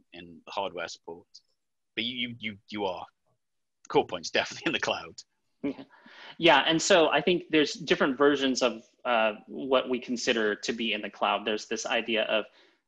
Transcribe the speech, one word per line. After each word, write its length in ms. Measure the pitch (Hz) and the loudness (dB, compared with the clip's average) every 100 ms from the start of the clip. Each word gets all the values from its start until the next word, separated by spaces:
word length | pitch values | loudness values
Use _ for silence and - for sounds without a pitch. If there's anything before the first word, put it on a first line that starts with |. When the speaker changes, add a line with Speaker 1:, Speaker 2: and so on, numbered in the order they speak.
| _ | _
Speaker 1:
in 240 | 87 87 85 - | -20 -20 -20 -12
the 60 | |
hardware 360 | - 98 85 85 | -8 -6 -8 -10
support. 380 | - - 85 - - _ _ _ _ _ | -12 -16 -18 -20 -20 _ _ _ _ _
But 100 | - | -8
you, 240 | 113 127 123 | -6 -6 -8
you, 60 | 120 | -8
you, 180 | 110 101 - | -12 -12 -10
you 140 | 104 98 | -6 -4
are, 180 | 87 - _ _ _ _ _ _ _ - | -6 -12 _ _ _ _ _ _ _ 0
CorePoint's 400 | 147 117 87 80 | 0 0 -4 -2
definitely 380 | 107 - - - | -2 -2 -4 -4
in 40 | |
the 80 | 113 | -2
cloud. 360 | - 95 82 - - _ _ _ | -2 -6 -8 -16 -20 _ _ _
Speaker 2:
Yeah. 100 | 143 - - - - - - - | -8 -8 -14 -20 -20 -20 -20 2
Yeah, 280 | 165 143 135 | 6 6 4
and 140 | 165 | 2
so 280 | - 190 156 | 4 6 6
I 120 | 151 | 4
think 240 | 190 175 - | 2 0 2
there's 240 | 156 143 | 2 2
different 440 | - 135 - 170 127 | -2 -2 2 2 4
versions 420 | 143 139 135 123 | 4 4 0 2
of, 200 | 123 113 - _ | 0 0 -10 _
uh, 300 | 123 117 110 104 - | 0 2 2 -2 -10
what 420 | 139 139 131 127 | -10 0 2 2
we 100 | 123 | -4
consider 560 | - 120 - 113 107 101 | -4 -2 0 2 2 0
to 160 | - | -4
be 200 | 117 117 | -4 -4
in 80 | 104 | -4
the 100 | 104 | -6
cloud. 360 | - 104 101 110 | -2 0 0 -2
There's 200 | 107 - | -4 -4
this 200 | 110 - | -6 -2
idea 380 | 120 113 110 | -2 0 -2
of 200 | - 110 - _ _ _ | 0 0 -2 _ _ _